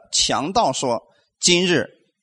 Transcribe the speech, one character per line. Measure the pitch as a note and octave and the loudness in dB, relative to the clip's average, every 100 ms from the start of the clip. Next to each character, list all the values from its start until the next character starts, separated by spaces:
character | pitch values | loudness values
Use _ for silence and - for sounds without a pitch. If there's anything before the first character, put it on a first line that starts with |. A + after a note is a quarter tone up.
| - | -6
强 | - - A2+ C#3+ | -4 -2 -2 -2
盗 | G3 F3+ | 0 0
说 | - C3+ A#2 - _ _ _ | 0 -2 -4 -6 _ _ _
，“今 | - F3 F#3 | 2 2 2
日， | D#3+ - _ _ _ | 0 -2 _ _ _